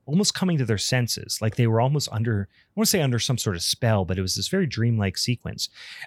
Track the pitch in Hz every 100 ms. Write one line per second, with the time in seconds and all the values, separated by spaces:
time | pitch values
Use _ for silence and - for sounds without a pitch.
0 | - 175 208 - 185 156 117 101 - 127
1 | 117 - - - 110 - 117 113 131 147
2 | - 104 120 104 98 _ _ 202 220 190
3 | 139 117 - 120 110 85 - - 117 104
4 | 87 92 90 - - 196 156 110 117 110
5 | 98 - - 117 - - - - - -